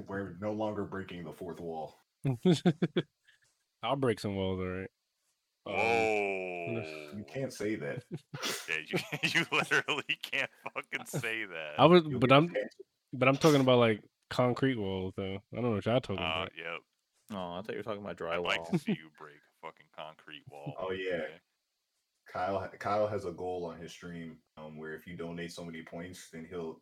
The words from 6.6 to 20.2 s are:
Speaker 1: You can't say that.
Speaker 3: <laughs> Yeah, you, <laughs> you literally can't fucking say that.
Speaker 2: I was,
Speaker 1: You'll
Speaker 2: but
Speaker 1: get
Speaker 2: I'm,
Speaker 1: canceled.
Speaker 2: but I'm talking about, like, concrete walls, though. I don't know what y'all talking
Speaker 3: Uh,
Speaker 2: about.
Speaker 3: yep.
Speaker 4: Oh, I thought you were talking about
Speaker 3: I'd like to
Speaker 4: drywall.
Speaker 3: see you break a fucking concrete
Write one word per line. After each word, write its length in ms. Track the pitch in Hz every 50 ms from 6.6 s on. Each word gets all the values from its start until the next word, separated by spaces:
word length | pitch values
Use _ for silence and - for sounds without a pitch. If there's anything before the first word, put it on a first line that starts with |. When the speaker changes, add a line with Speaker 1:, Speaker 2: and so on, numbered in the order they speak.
| - - 117 117 80 80 78 78 76 73 101
Speaker 1:
You 60 | 104 101 -
can't 220 | - 135 135 127 -
say 220 | - 104 107 107
that. 280 | - - - - 131 -
Speaker 3:
<laughs> 60 | - - 143 - _ - - - - - - - -
Yeah, 60 | - 78 -
you, 420 | - - 175 - - 147 - - 165
<laughs> 120 | - 165
you 40 | 160 -
literally 680 | 143 151 - - 156 139 - - 151 135 - - 156 -
can't 280 | - - - 135 131 - - _ - - -
fucking 320 | 135 139 _ - - -
say 380 | - - 151 117 113 113 113 107
that. 280 | 95 85 80 80 76 73
Speaker 2:
I 80 | - 131
was, 180 | 160 180 180 156
Speaker 1:
You'll 120 | 151 135 117
Speaker 2:
but 100 | 127 123
Speaker 1:
get 60 | 135
Speaker 2:
I'm, 100 | 143 165
Speaker 1:
canceled. 240 | 175 - - - - - - - _ _ _ _ _ -
Speaker 2:
but 140 | 123 127
I'm 80 | 131 135
talking 220 | 135 - 160 147 139
about, 180 | 131 127 127 123
like, 220 | 117 113 107 104 - _ _ _ _ -
concrete 460 | - - 127 123 117 - 139 135 127
walls, 360 | 113 101 95 95 92 95 95 -
though. 180 | - 98 95 95 98 - _
I 40 | -
don't 80 | 110 120
know 60 | 120
what 140 | 107 98 -
y'all 140 | 110 117 131
talking 240 | - - 98 87 82
Speaker 3:
Uh, 40 |
Speaker 2:
about. 240 | 80 80 80 82 - -
Speaker 3:
yep. 220 | 82 82 82 85 78 - _ _ _ _ _ _ _ _ - 110
Speaker 4:
Oh, 200 | 95 90 87 87
I 80 | 92
thought 100 | 101 -
you 60 | 117
were 60 | 104 104
talking 180 | 117 104 101
about 200 | 104 95 90 85
Speaker 3:
I'd 160 | 82 82 85 90
like 240 | 87 - - - 82
to 60 | 85 180
Speaker 4:
drywall. 60 | 160 -
Speaker 3:
see 60 | 226 190
you 160 | 80 80 78 -
break 180 | - 76 76 73
a 300 | 73 _ _ _ _ -
fucking 180 | 80 80 - 78 78 _
concrete 480 | - 78 78 78 -